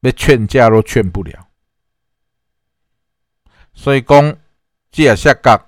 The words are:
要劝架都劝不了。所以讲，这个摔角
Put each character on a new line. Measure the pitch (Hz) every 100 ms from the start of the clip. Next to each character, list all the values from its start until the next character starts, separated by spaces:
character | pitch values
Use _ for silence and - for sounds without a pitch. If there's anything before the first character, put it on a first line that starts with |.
要 | 127
劝 | - - 131 107
架 | 135 113
都 | 110
劝 | 107 - 95
不 | 92
了。 | 82 - _ _ _ _ _ _ _ _ _ _ _ _ _ _ _ _ _ _ _ _ _ _ _
所 | _ -
以 | 139
讲， | - 143 147 - _ _ _ _ _
这 | -
个 | 147
摔 | 104 151
角 | 131 135 107